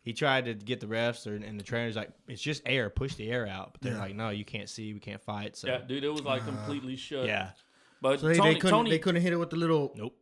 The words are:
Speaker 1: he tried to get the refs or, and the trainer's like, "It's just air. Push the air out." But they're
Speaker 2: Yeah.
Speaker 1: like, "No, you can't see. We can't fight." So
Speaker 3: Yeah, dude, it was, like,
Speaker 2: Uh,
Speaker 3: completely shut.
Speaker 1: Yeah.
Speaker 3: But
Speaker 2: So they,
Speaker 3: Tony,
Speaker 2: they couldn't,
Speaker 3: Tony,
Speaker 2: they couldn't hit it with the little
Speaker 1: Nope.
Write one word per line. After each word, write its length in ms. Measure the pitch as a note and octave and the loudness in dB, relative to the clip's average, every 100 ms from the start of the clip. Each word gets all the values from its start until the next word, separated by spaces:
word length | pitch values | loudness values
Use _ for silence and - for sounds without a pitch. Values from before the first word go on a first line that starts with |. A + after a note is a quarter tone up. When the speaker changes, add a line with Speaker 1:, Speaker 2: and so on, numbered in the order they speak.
Speaker 1:
he 120 | - | -8
tried 320 | A2 D3+ C3 | 0 2 2
to 100 | B2 | 2
get 240 | G#2+ G#2 B2 | -6 -6 -6
the 80 | G#2+ | -2
refs 400 | A2+ A#2 A#2 A2+ | 0 0 -2 -6
or, 80 | |
and 240 | G#2 G#2+ G#2 | -8 -8 -12
the 60 | |
trainer's 320 | G2 A#2 A#2 G#2+ | -4 -4 -2 -4
like, 140 | - - - | -8 -14 -16
"It's 120 | A2+ | -8
just 220 | D3 D3 A#2+ | -6 -4 0
air. 220 | C3+ G#2+ | 0 0
Push 280 | - C3+ - | -2 -4 -6
the 120 | G#2+ | -4
air 200 | B2 G#2+ | -2 -2
out." 240 | F#2+ F#2 | -8 -12
But 80 | - | -8
they're 120 | B2+ | -6
Speaker 2:
Yeah. 40 | A2+ | -4
Speaker 1:
like, 160 | G2 | -6
"No, 160 | G2+ A2+ | -4 -4
you 140 | G#2 | -4
can't 240 | G#2 G#2+ G2 | -6 -10 -10
see. 240 | - A2 | -10 -10
We 60 | G#2 | -10
can't 200 | - G2+ | -12 -12
fight." 360 | - G#2+ G#2+ - | -8 -8 -8 -6
So 100 | C3 | -4
Speaker 3:
Yeah, 120 | B2+ | -4
dude, 260 | B2+ C3+ | -4 -4
it 40 | C#3+ | -2
was, 140 | D3+ | -2
like, 200 | C#3 C3 | -2 -2
Speaker 2:
Uh, 20 | |
Speaker 3:
completely 500 | A2+ G#2+ G#2+ C#3+ B2+ | -2 -6 -6 -6 -6
shut. 320 | C3 - C#3+ B2 | -10 -8 -4 0
Speaker 1:
Yeah. 240 | G#2 F#2+ - _ _ _ _ | 0 -2 -10 _ _ _ _
Speaker 3:
But 200 | C3 C#3 | 2 4
Speaker 2:
So 80 | D#3 | 4
they, 80 | E3+ | 8
Speaker 3:
Tony, 180 | D#3 | 8
Speaker 2:
they 60 | D#3 | 8
couldn't, 100 | F#3 G#3+ | 6 6
Speaker 3:
Tony, 120 | A#3 | 6
Speaker 2:
they 80 | D#3+ | 4
couldn't 220 | F#3+ E3+ | 4 4
hit 100 | F3 | 4
it 60 | F3 | 2
with 120 | E3+ | 0
the 60 | D#3+ | 0
little 360 | E3+ D#3+ C#3 - | 4 4 2 -4
Speaker 1:
Nope. 200 | A2 _ | -10 _